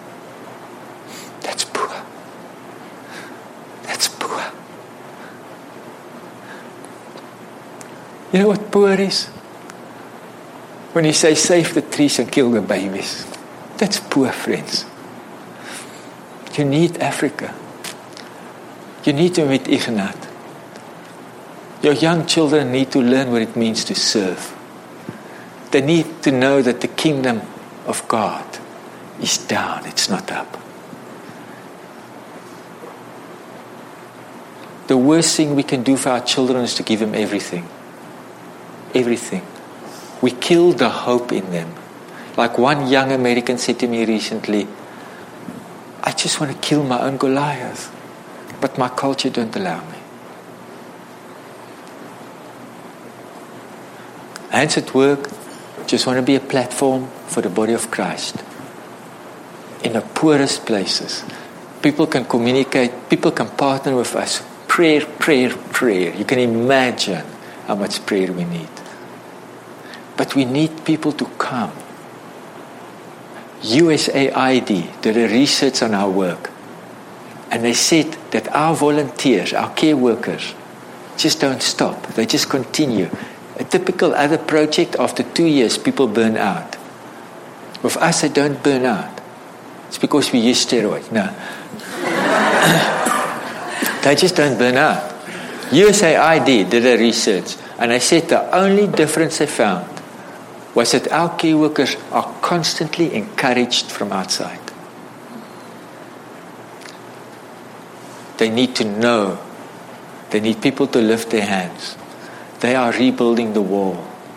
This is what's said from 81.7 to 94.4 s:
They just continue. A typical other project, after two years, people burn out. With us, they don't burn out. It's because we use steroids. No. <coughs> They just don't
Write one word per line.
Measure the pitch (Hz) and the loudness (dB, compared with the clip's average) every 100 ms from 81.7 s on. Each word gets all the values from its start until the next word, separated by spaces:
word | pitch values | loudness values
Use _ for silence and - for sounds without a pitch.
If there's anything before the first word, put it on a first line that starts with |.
| - 127 - - | 0 0 -2 -6
They | - 113 | -2 0
just | 147 - | 2 0
continue. | 135 123 - 147 107 87 - - - - - | -2 0 0 2 2 0 -4 -10 -14 -14 -10
A | |
typical | - 180 180 - 175 | 0 0 2 2 4
other | - 143 156 | 4 4 2
project, | - 156 151 151 170 - | 2 4 4 2 2 2
after | 123 - | 0 0
two | 123 - 165 | -2 2 4
years, | 147 110 - | 6 4 2
people | - 131 131 | 0 2 4
burn | 107 113 110 | 4 2 2
out. | 104 87 - - - - - - - - - - - - | 0 -2 -6 -12 -14 -18 -18 -18 -18 -18 -18 -18 -18 -4
With | - - | -2 2
us, | 165 165 | 2 4
they | 151 | 2
don't | 143 147 139 | 2 2 2
burn | 147 135 127 | 2 4 2
out. | 101 - - - - - - - - - | 0 -2 -12 -16 -18 -18 -18 -18 -18 -14
It's | - | -4
because | - 147 131 | 2 2 4
we | 131 | 4
use | 113 123 - | 4 4 4
steroids. | 123 104 76 - | 2 2 0 -2
No. | 110 98 | -2 -2
<coughs> | - - - - - - - - - - - 110 - - 165 - - - - - - - - - - - - | -4 -10 -12 -12 -14 -10 -6 -2 0 2 2 4 4 4 4 2 0 0 0 -2 -6 -10 -10 -8 -6 -4 0
They | 131 | 2
just | 143 185 | 4 4
don't | - | 4